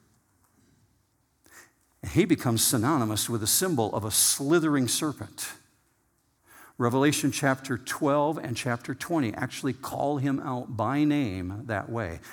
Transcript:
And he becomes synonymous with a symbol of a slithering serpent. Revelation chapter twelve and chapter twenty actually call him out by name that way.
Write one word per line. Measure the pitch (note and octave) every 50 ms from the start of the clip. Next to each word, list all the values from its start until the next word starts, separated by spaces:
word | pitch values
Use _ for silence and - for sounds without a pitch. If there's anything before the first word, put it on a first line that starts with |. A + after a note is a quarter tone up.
| _ _ _ _ _ _ _ _ _ _ _ _ _ _ _ _ _ _ _ _ _ _ _ _ _ _ _ _ _ - - - - - _ _ _ _ _ _ -
And | - -
he | D3+ G3
becomes | F#3 D3+ - - C3 A2+ A2 -
synonymous | - C#3+ A#2+ G#2 C#3 E3 C#3 A2+ G#2+ G#2+ G#2 -
with | - A#2 G#2+ G#2+
a |
symbol | G#2+ - - F#3+ F#3+ E3 B2 A2 G2+ -
of | A#2 G2+
a | G#2+
slithering | - - - - - - C#3 C#3 E3 F3 D#3 D#3 D3 C#3 B2+
serpent. | A#2 - - D#3+ D3+ - - G#2+ - - - - - - - _ _ _ _ _ _ _ _ _ _ _ _ _ _ _ _ _ _ - - - - _
Revelation | - B2 A#2+ A#2+ C3 C#3 D3+ C#3+ - - C#3 -
chapter | - C#3+ C3+ C3 - - - B2+ -
twelve | - - - - D#3 C#3+ C#3+ D3 D3 D3+ D#3+
and | D#3+ - C3+ A#2
chapter | - - B2+ A#2+ A#2 - - C3
twenty | - - - E3+ D#3+ C3 G#2+ -
actually | - B2+ B2+ - - - C3+ A#2+
call | - - - D3+ C#3 C3 C#3 D3 C#3
him | C3 C#3+ C3+ C#3
out | - C#3 B2+ B2 B2+ - A#2+
by | G#2+ G#2+ A2+ C#3 D3 D3+
name | D3 D3 D3 C#3 G#2+ F#2 F#2+ F2+ F#2 G2 G#2 B2+
that | A#2+ G#2+ G2 - -
way. | A2+ A#2 G#2+ E2+ E2 D#2+ - -